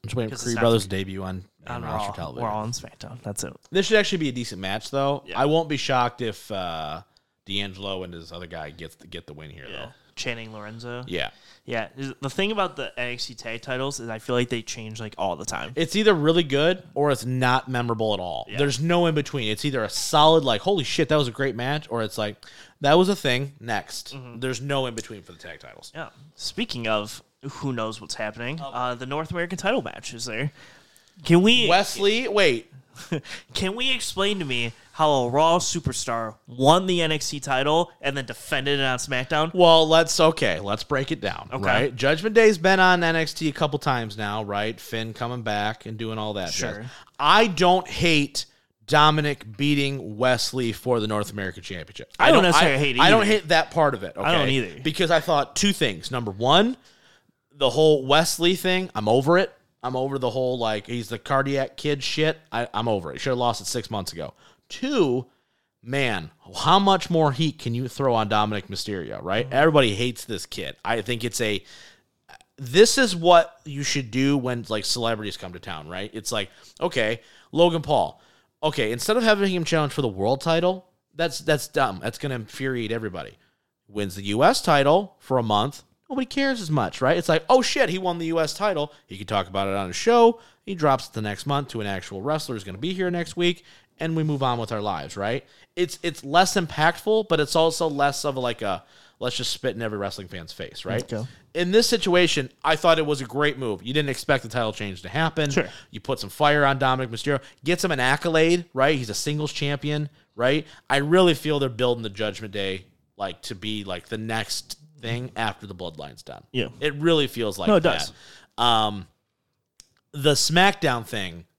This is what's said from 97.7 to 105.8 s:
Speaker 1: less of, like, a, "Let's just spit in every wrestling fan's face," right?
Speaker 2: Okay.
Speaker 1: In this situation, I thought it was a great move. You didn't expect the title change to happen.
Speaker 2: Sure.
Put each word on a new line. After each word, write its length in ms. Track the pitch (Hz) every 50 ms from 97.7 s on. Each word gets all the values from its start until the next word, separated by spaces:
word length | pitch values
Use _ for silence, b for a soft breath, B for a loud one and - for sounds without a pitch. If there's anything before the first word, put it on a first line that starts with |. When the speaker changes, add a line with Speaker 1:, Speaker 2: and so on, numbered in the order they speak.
| 160 - 175
Speaker 1:
less 360 | 160 143 143 143 143 139 - -
of, 100 | 147 135
like, 240 | 131 123 120 113 -
a, 220 | 110 101 92 82 - b b b b b b b
"Let's 160 | - 123 -
just 140 | - 127 -
spit 240 | - - - 131 101
in 60 | 107
every 160 | 117 110 107
wrestling 300 | 101 101 98 - - 95
fan's 240 | 87 - 90 82 80 -
face," 320 | - - - - - -
right? 160 | 92 95 104 - -
Speaker 2:
Okay. 160 | 117 107 117 135 B B B _ _
Speaker 1:
In 160 | 165 175 180
this 160 | 190 220 233
situation, 640 | - 247 214 - 196 175 180 180 156 - 147 131 123 _ _ -
I 120 | 151 160
thought 240 | 151 - 170 165 156
it 60 | 156
was 160 | 147 147 131
a 40 | 135
great 320 | 113 117 139 147 147 139
move. 240 | 131 131 117 101 87
You 120 | 95 117 131
didn't 160 | 151 147 139
expect 340 | 127 - - - 143 127 -
the 60 | 113
title 240 | 110 127 113 110 107
change 280 | - 107 101 92 92 -
to 60 | 90
happen. 400 | - 147 165 160 - 160 151 143
Speaker 2:
Sure. 180 | 135 175 - B B B